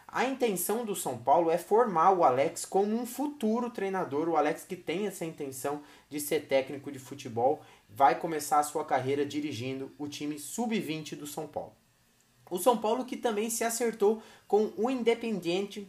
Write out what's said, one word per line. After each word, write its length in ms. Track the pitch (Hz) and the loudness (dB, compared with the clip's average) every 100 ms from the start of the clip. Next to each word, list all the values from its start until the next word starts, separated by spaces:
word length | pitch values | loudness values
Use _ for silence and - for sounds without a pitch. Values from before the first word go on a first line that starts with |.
| - | -8
A 160 | 170 | -2
intenção 600 | 247 262 240 180 - 220 | 0 0 0 0 0 -2
do 120 | 226 190 | -2 -4
São 220 | 156 120 | -4 -4
Paulo 320 | 117 170 165 | 4 4 4
é 80 | 170 | 2
formar 520 | - 208 240 170 175 | 4 4 4 6 6
o 120 | 185 | 6
Alex 400 | 151 127 156 - | 6 4 0 -2
como 320 | - 190 208 226 | -2 2 2 0
um 80 | |
futuro 680 | 247 - 294 294 220 226 240 | -4 -6 -6 -2 0 0 -2
treinador. 580 | 233 190 190 147 139 165 | -4 -4 -2 -2 -2 2
O 80 | 156 | 2
Alex, 280 | 143 - | 2 0
que 120 | - 180 | -6 -10
tem 300 | - 165 208 | -4 -2 -2
essa 200 | - 165 | -4 -8
intenção 560 | 156 143 131 143 147 - - - | -8 -10 -6 -4 -4 -8 -20 -10
de 100 | 147 | -8
ser 260 | 147 - - | -2 -2 2
técnico 440 | 135 131 139 139 | 0 0 -6 -10
de 80 | 131 | -12
futebol, 640 | - 139 127 110 131 151 - - _ | -14 -12 -8 2 2 2 -4 -20 _
vai 300 | 107 139 170 | 4 4 4
começar 420 | 170 156 - 147 | -2 -4 2 2
a 20 | |
sua 220 | 147 160 | 2 -2
carreira 420 | 156 143 127 143 143 | 0 0 0 0 0
dirigindo 680 | 147 147 113 131 135 135 - | -2 -6 -6 -6 -6 -8 -10
o 100 | 147 | -10
time 300 | - 147 151 | -8 -8 -8
sub-vinte 760 | - - 233 220 143 156 156 | -8 -6 -2 -2 -4 -6 -8
do 120 | 151 147 | -12 -10
São 200 | - 151 | -10 -8
Paulo. 280 | - 82 _ _ _ _ _ _ _ - | -10 -12 _ _ _ _ _ _ _ -10
O 80 | 185 | 0
São 220 | 254 226 | 2 4
Paulo, 260 | 214 247 | 2 0
que 120 | 247 240 | -2 -4
também 340 | 240 208 226 | -2 -2 -2
se 140 | 220 | -2
acertou 580 | 226 226 240 220 202 220 - - - | -2 0 -2 2 2 2 -6 -18 0
com 260 | 208 214 - | 2 2 0
o 120 | 233 | -2
Independiente 920 | 262 226 233 233 202 165 180 202 214 | 0 2 0 0 -2 0 0 -2 -8